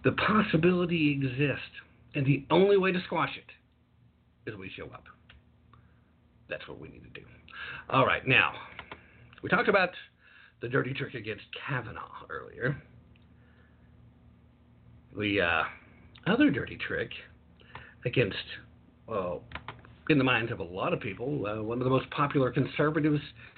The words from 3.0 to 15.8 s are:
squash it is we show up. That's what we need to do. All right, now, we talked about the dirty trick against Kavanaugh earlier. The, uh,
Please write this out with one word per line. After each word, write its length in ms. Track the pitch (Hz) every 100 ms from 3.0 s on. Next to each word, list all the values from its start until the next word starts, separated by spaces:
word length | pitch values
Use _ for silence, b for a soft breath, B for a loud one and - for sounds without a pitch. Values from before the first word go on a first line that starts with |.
| 180
squash 320 | 170 139 -
it 1120 | - - _ _ _ _ _ _ _ _ -
is 60 | 110
we 140 | 95 -
show 100 | 78
up. 180 | - - - - - _ _ _ - b b b b _ _ -
That's 180 | - -
what 140 | 73
we 80 | 80
need 160 | - 60
to 160 | -
do. 60 | - - - B B B B
All 160 | 131 120
right, 200 | 85 -
now, 260 | 123 82 - B B B B B B B -
we 60 | -
talked 200 | 180 233
about 220 | 196 180 - - _ b b b b
the 80 | -
dirty 260 | 135 127 139
trick 200 | 123 123
against 300 | 107 104 - - -
Kavanaugh 600 | 135 117 - - - -
earlier. 500 | 73 57 50 120 147 - - - - - b b b b b b b - - - - _ _ _ _ - - - -
The, 240 | 104 101
uh, 220 | 87 80 - B